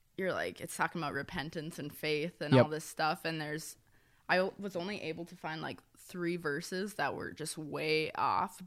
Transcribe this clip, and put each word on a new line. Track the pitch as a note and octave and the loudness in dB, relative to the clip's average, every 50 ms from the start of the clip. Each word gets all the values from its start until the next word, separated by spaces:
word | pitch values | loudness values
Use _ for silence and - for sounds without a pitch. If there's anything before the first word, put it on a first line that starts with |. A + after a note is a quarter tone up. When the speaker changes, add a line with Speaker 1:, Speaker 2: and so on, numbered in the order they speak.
| _ _ - | _ _ -4
Speaker 1:
you're | - F#3+ F3+ | 0 0 2
like, | A#2+ D#2+ E2+ F2+ - - | 2 2 0 -2 -2 -6
it's | - D#3+ - | -8 -8 0
talking | - D#3 E3 - E3+ | 0 0 0 0 -2
about | D#3 C#3+ - | -2 0 -2
repentance | C#3 C3+ - F3+ D3 C#3 D#3+ - E3 D3 E3 - - | -2 -4 -2 -4 -4 -4 -4 -4 -6 -6 -6 -6 -6
and | C#3 D3 | -8 -8
faith | - - D#3 D3+ D3+ D3 D#3 F3 - - | -6 -2 0 2 2 2 0 -2 -4 -4
and | D#3+ D3 C#3 | 4 8 8
Speaker 2:
Yep. | B2+ A#2 | 8 8
Speaker 1:
all | D3+ | 8
this | D#3 D#3 - | 4 -6 -6
stuff, | - - - D#3+ D#3 F3 - - | -8 -2 0 0 0 0 0 -2
and | E3 D#3+ D#3 | -2 -2 -2
there's, | D3+ D3+ D3+ D#3+ - - - - _ _ - - _ _ _ _ _ - | -4 -4 -4 -6 -6 -10 -14 -16 _ _ -20 -20 _ _ _ _ _ 2
I | F3 F#3 | 4 4
o-, | F#3+ - - - | 4 2 -2 -4
was | G3+ F#3+ E3+ | -8 -4 -4
only | E3+ F3 G3+ G#3 - | -2 -2 -2 -4 -4
able | - D#3+ D#3+ E3+ E3+ | -4 -4 -4 -6 -8
to | - F3+ | -10 -12
find, | - - D#3 D#3 D#3+ | -10 -8 -6 -6 -4
like, | D#3 C#3 - - - _ _ | -6 -6 -8 -10 -14 _ _
three | - - - - F3+ F3 E3+ F3 | -20 -18 -10 -6 -2 0 0 0
verses | E3+ E3 D3 C#3+ D#3+ E3+ - F#3+ F#3 G#3 G3+ G3 | 0 0 0 0 0 -2 -4 -2 -2 -2 -4 -2
that | - D3 C3 - | 0 0 0 0
were | - F#2 E2+ | -2 -6 -6
just | - - D3+ - - D#3 | -6 -6 -6 -6 -6 -6
way | D#3 C#3+ D3+ D3 D#3 D#3 D#3 D#3 D#3 - - | -6 -4 -4 -2 2 4 4 4 4 2 0
off, | - C3+ B2 F#2+ - F#3 G3 - - F3+ | 2 2 4 4 4 2 0 -4 -12 -8